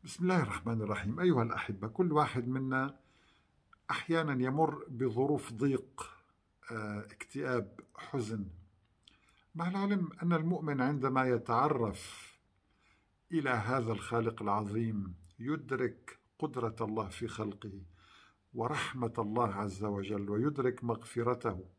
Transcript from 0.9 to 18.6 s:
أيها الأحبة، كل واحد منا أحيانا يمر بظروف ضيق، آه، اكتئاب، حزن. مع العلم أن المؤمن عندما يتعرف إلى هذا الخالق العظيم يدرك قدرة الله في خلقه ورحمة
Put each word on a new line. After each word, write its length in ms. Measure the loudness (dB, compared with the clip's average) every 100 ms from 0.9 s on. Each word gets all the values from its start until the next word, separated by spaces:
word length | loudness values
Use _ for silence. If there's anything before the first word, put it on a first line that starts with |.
| -2 -2 2
أيها 220 | 4 4
الأحبة، 460 | 2 0 -4 -4 -6
كل 240 | 0 2
واحد 360 | 4 2 0 -2
منا 500 | -2 0 0 -2 -6 _ _ _ _ _ _ _ -20 _
أحيانا 540 | -6 0 0 2 2
يمر 400 | 2 4 4 2 -10
بظروف 640 | -2 0 2 2 2 0
ضيق، 580 | 0 2 2 -2 -14 -14 -14 _ _ _ _ -10
آه، 300 | -8 -6 -6
اكتئاب، 800 | -8 -14 -10 -6 0 0 -2 -12 -20 -16
حزن. 500 | -6 -4 -2 -4 -6 -10 -20 _ _ _ -20 _ _ _ _
مع 140 | -4 -2
العلم 400 | 2 2 2 0 0
أن 100 | 2
المؤمن 480 | 4 4 0 0 2
عندما 480 | 2 2 2 4 4
يتعرف 1040 | 2 4 4 4 2 0 -2 -10 -14 -18 -20 _ _ _ _ _ _ _ _ _
إلى 180 | 0 2
هذا 420 | 2 2 0 0
الخالق 500 | -2 0 0 0 -2
العظيم 720 | 0 0 0 -2 -2 -2 -4 -8 -18 -10
يدرك 800 | -4 -4 -2 0 0 -2 -18 -20 _ _
قدرة 380 | -4 -2 -4 -2
الله 280 | -2 -2 -4
في 200 | -4 -6
خلقه 540 | -4 -6 -6 -12 -12 -16 -20 -20 -20 -20 _ _
ورحمة 600 | -4